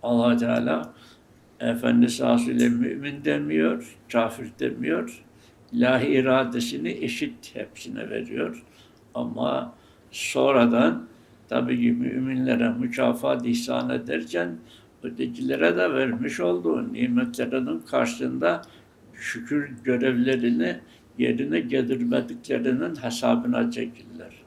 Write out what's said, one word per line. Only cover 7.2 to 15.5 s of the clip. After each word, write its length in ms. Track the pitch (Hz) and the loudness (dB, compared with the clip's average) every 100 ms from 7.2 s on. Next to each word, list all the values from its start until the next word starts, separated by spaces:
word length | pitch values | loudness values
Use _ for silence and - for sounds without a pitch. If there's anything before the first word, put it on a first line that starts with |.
| 143 120 - | -6 -8 -16
hepsine 560 | 120 107 - - 104 - | -12 -12 -12 -14 -10 -8
veriyor. 540 | - 117 - 160 240 - - - _ _ | -6 -6 -6 -6 -8 -18 -20 -20 _ _
Ama 600 | - - - 65 67 - - _ _ - | -8 -6 -2 -2 -2 -4 -14 _ _ -18
sonradan 960 | - - 131 135 135 117 120 - - - - - - - | -8 -4 2 4 6 6 6 4 2 -8 -20 -20 -20 -4
tabii 320 | 123 123 123 | -2 0 2
ki 120 | 120 | 2
müminlere 760 | - - 127 131 131 131 120 117 | 2 0 -2 -2 -2 0 2 2
mükafat 760 | 117 127 127 123 120 139 131 120 | 0 -4 0 0 2 0 -2 0
ihsan 440 | 117 - 62 62 | -2 0 -2 -2
ederken 680 | 64 - 78 80 85 87 82 - - - _ | -4 -4 -6 -4 -4 -4 -6 -16 -20 -20 _
ötekilere 760 | - - 123 120 131 | -14 -8 -8 -4 -4